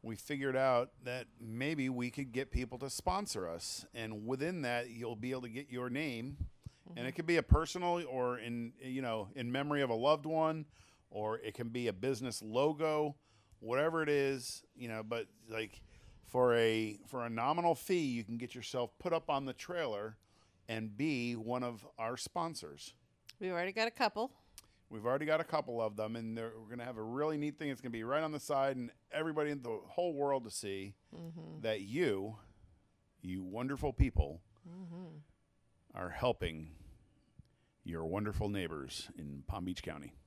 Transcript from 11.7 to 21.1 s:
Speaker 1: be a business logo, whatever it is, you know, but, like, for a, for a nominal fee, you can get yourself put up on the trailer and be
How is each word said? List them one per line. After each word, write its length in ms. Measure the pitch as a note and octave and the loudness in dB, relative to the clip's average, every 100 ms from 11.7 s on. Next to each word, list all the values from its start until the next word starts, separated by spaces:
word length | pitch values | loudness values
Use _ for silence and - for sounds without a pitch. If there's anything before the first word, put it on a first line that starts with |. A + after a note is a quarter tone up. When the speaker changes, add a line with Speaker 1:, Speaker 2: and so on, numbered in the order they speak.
Speaker 1:
be 180 | A#2+ A#2 | 0 0
a 40 | |
business 480 | F#2 B2 B2+ B2+ A2 | 0 0 0 -2 -6
logo, 760 | A2 A2+ D3 D3+ D#3 D#3 D3+ C#3+ _ _ _ - | -2 4 4 4 2 2 0 -2 _ _ _ -14
whatever 460 | A2 B2 D#3+ D#3+ | 0 4 4 4
it 40 | D3+ | 4
is, 540 | C#3+ C#3 C3+ B2 - - - | 4 4 2 -4 -10 -14 -12
you 100 | A#2+ | -6
know, 160 | A2 | -6
but, 240 | G#2+ A#2 G#2 - A2+ | -2 -4 -4 -12 -6
like, 320 | A2 G#2+ - - - - - - | -4 -4 -6 -20 -20 -20 -20 0
for 260 | B2+ B2 | 6 8
a, 420 | A#2 A2+ A2 A2 G#2 - | 10 8 6 2 -4 -8
for 180 | C3 A#2 | -6 -4
a 20 | |
nominal 460 | A2+ B2 E3 E3+ | 0 2 4 4
fee, 300 | E3 - F3+ D3 | 2 2 2 4
you 160 | A#2 | 0
can 140 | G#2+ A#2 | -2 -6
get 180 | A#2+ | -6
yourself 360 | B2+ - C3 A#2+ _ | -8 -4 -2 -2 _
put 120 | F3+ | 0
up 160 | E3 D#3 | 0 2
on 180 | C#3 C3+ | 0 0
the 60 | |
trailer 640 | B2 - F3 D3 G#2 A2 A2 _ _ _ _ - | -8 -6 -2 0 0 -4 -8 _ _ _ _ -6
and 280 | A2+ A2 G#2 | -4 -4 0
be 380 | D#3 | 0